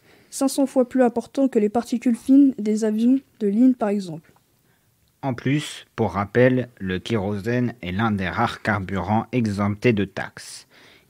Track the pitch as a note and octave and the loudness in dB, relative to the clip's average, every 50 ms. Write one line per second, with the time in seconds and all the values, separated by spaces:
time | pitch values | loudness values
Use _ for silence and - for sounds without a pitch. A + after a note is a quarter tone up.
0 | _ _ _ _ _ _ - - C#4 C4+ - - C#4 C4 - C4+ B3 A#3+ - B3+ | _ _ _ _ _ _ -6 -2 -2 -2 0 0 -2 0 2 0 0 0 2 2
1 | B3+ A#3 A#3 A#3+ A#3 - - - C#4 C4 - A#3+ G#3 G#3 G#3 A#3+ A#3 - - A#3 | 2 2 2 -2 -6 -6 -2 0 0 2 2 2 0 0 0 -4 -4 -2 -6 -2
2 | - C4 A3+ A3+ - - C4+ C#4 C#4+ C4+ B3 - G#3 G#3+ G#3+ G#3+ A3 A3 G#3+ G#3+ | 0 -2 -2 -2 2 4 6 6 6 6 4 0 -2 -2 -2 0 0 -2 0 2
3 | A#3 A#3+ C4 C4+ - _ _ _ A3+ G3+ G3 A3 B3+ C4 B3 - A#3 G#3 G3+ G#3 | 2 2 2 2 0 _ _ _ -2 0 2 4 4 4 4 2 0 -2 -2 -4
4 | F#3+ F3 D#3 E3 - _ _ _ _ _ _ _ _ _ _ _ _ _ _ _ | -4 -8 -12 -14 -14 _ _ _ _ _ _ _ _ _ _ _ _ _ _ _
5 | _ _ _ _ - C#3 B2 - - C3 C#3 D3+ D3 - - - - _ _ - | _ _ _ _ -6 -6 -6 -2 -2 0 0 0 -2 -6 -12 -16 -20 _ _ -2
6 | A2+ G2+ E2 G2 G2+ G2+ - A#2 B2 B2+ B2+ B2+ A#2+ B2 _ - G2 F#2 F#2 F#2 | -2 -2 0 -2 -4 0 2 4 4 4 4 2 -2 -6 _ -10 -6 -4 -4 -4
7 | - - A#2+ A2 F#2 G2+ G#2 G2+ F#2 A2+ A#2+ B2 B2 A#2+ - - - F2+ F2+ F#2+ | -4 -4 -4 -2 -2 -2 -4 -4 -4 -4 -2 -2 -2 -2 -4 -8 -8 -6 -4 -2
8 | A#2 A#2 G#2+ F#2+ F#2+ F2 E2 A2 A#2 A2+ - - - A2 G#2 G#2 F#2+ F2+ G2 F#2+ | 0 0 0 -2 -2 -4 -2 -2 -2 -2 -4 -4 -4 -2 -2 -2 -4 -6 -6 -6
9 | E2+ F2+ G#2+ A2+ - - - B2+ A#2 G#2+ G2+ F#2+ G2+ G2+ G#2 G2+ - B2 A#2 G2+ | -4 -2 -2 -2 -2 -2 -4 -2 -2 -2 -2 -2 -2 -2 -2 0 2 2 2 2
10 | G2 F#2+ - - - - - - - - - - - _ _ _ - - _ _ | -2 -4 -6 -10 -10 -10 -14 -18 -20 -20 -20 -20 -20 _ _ _ -20 -20 _ _
11 | _ _ | _ _